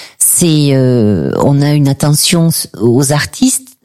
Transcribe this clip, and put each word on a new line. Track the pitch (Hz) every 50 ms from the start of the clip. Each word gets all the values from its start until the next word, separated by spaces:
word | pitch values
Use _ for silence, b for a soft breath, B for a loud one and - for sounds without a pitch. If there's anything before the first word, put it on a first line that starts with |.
| B B B
c'est, | B - - - - 180 170 156 151 147 143 135
euh, | 135 131 127 123 120 107 104 101 85 69 65 - -
on | - 120 143 139
a | 143 147
une | 147 147 143 139
attention | 135 - - 147 151 151 - - - 170 165 165
s-, | 160 - - - - -
aux | 104 120 117 131 143 135
artistes, | 151 147 - - - - 254 262 262 - - - - _